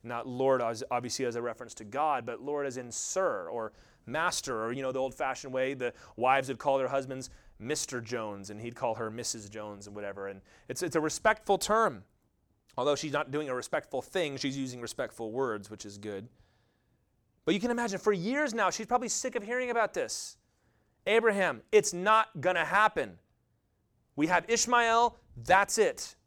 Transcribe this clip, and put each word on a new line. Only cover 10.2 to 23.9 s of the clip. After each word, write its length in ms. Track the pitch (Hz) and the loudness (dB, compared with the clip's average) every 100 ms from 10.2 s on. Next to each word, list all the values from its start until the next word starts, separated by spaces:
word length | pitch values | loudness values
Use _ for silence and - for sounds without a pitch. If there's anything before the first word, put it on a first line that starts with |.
| 98 | -8
And 140 | 95 _ - - | -10 _ -20 -10
it's, 160 | 127 | -4
it's 140 | 175 160 | 0 0
a 40 | |
respectful 560 | 156 - 220 214 - 196 | 0 2 2 2 2 0
term. 460 | - 220 214 110 - _ _ _ _ _ _ - | 4 2 2 -2 -16 _ _ _ _ _ _ -2
Although 180 | 135 139 | 0 0
she's 160 | 156 | 0
not 200 | 143 135 | -2 -2
doing 180 | 143 147 | -4 -4
a 60 | 127 | -6
respectful 460 | - - - 131 | -4 -4 -4 -8
thing, 360 | - 190 151 135 | -2 -2 -2 -2
she's 200 | 139 139 | -4 -4
using 240 | 131 123 | -6 -6
respectful 500 | 117 - 120 - 113 | -10 -6 -6 -6 -6
words, 380 | 120 131 107 98 | -2 0 -2 -8
which 160 | 107 104 | -14 -14
is 120 | 101 | -10
good. 300 | 104 98 120 _ _ _ _ _ _ _ _ _ _ _ | -8 -8 -10 _ _ _ _ _ _ _ _ _ _ _
But 100 | - | 0
you 60 | 190 | 2
can 120 | 240 | 2
imagine, 280 | 240 240 190 | 0 -2 0
for 140 | 214 | 0
years 400 | 196 185 277 294 | 2 0 0 0
now, 160 | 226 190 | 2 0
she's 160 | - 214 | 0 0
probably 240 | 240 240 | 0 0
sick 260 | - 254 247 | -4 -4 -6
of 80 | |
hearing 280 | 202 247 247 | -6 -4 -2
about 220 | 233 214 | 0 0
this. 440 | 185 117 - - - _ _ _ _ _ _ - | 0 -4 -6 -10 -16 _ _ _ _ _ _ 2
"Abraham, 560 | 220 226 202 180 117 - | 4 6 4 2 0 6
it's 220 | 214 202 | 6 6
not 460 | 175 196 220 214 - | 0 4 4 4 -2
gonna 260 | 165 175 156 | 0 2 2
happen. 540 | 190 214 175 110 85 _ _ _ _ _ _ _ | 4 4 2 -6 -8 _ _ _ _ _ _ _